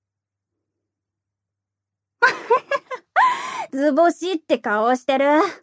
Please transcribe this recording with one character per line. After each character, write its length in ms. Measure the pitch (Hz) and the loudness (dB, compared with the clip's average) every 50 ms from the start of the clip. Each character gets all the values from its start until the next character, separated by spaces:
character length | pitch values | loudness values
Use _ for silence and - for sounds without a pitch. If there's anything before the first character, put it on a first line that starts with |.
| _ _ _ _ _ _ _ _ _ _ _ _ _ _ _ _ _ _ _ _ _ _ _ _ _ _ _ _ _ _ _ _ _ _ _ _ _ _ _ _ _ _ _ _ | _ _ _ _ _ _ _ _ _ _ _ _ _ _ _ _ _ _ _ _ _ _ _ _ _ _ _ _ _ _ _ _ _ _ _ _ _ _ _ _ _ _ _ _
<laughs> 1500 | 480 523 - - - - 466 508 - _ 554 554 - _ 523 - _ _ _ - 932 1047 1047 1017 - 1047 - - 807 622 - | 0 0 0 -2 -2 0 0 0 0 _ -6 -6 -6 _ -14 -14 _ _ _ 2 2 2 2 -2 -8 -12 -10 -10 -12 -8 -4
図 200 | 269 277 302 277 | 0 0 0 2
星 400 | 285 339 339 - - 320 359 381 | 4 2 2 2 0 -6 -6 -6
っ 40 | 320 | -6
て 200 | - _ 247 247 | -2 _ -4 -2
顔 340 | - 240 208 214 214 233 254 | -2 -4 -2 0 0 0 0
し 120 | 254 - | -2 -2
て 120 | - 269 262 | -2 -2 0
る。 220 | 269 285 294 311 359 370 - - | 2 2 2 2 2 0 -4 -12